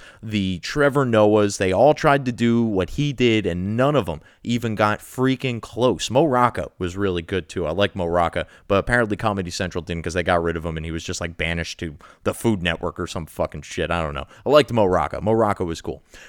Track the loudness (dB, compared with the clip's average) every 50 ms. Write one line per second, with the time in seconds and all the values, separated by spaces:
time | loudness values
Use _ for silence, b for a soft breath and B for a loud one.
0 | B B B B -8 -4 -2 0 0 0 -2 -4 -6 -4 0 2 2 4 4 2
1 | 2 4 4 6 6 6 6 6 4 2 2 0 0 2 4 6 6 6 4 4
2 | 4 2 2 2 0 -4 -2 0 2 2 2 2 2 0 0 -2 -2 -2 -2 -2
3 | -2 -2 0 2 2 4 4 2 0 -2 -2 -2 -4 -2 0 0 2 2 2 0
4 | 0 -2 -6 -8 b b b b -6 -4 -4 -2 -2 -2 0 0 2 2 0 -2
5 | -8 -8 -2 0 0 2 2 0 -2 -4 -6 -6 -10 -10 -2 0 2 2 2 0
6 | -2 0 2 2 2 4 4 2 2 2 0 -4 -8 -8 -6 -6 -6 -4 -2 -2
7 | -2 0 0 -2 -4 -4 -4 -4 -4 -4 -6 -4 -4 -2 0 0 0 0 0 -2
8 | -2 0 2 2 2 2 0 -4 -6 B B B B 0 2 2 2 2 0 0
9 | 0 0 -2 -2 -2 -2 -2 -2 -4 -4 -4 -4 -4 -4 -4 -6 -6 -6 -6 -6
10 | -6 -4 -2 -2 0 2 2 2 2 0 -2 -4 -4 -6 -6 -6 -6 -6 -8 -6
11 | -6 -8 -6 -6 -8 -8 -6 -6 -4 -4 -4 -4 -6 -6 -8 -10 -10 -10 -10 -14
12 | B B B B -6 -6 -4 0 0 0 0 0 0 -2 -2 -2 -4 -6 -6 -6
13 | -8 -6 -6 -8 -10 -8 -6 -4 -4 -4 -6 -10 -14 -8 -6 -4 -4 -2 -2 -2
14 | -2 -4 -6 -8 -10 B B B B 4 4 4 4 4 2 2 4 4 4 2
15 | 0 -2 -4 -4 -2 0 2 2 2 2 0 -2 -4 -6 -6 -8 -8 -10 -10 -10
16 | B B B B B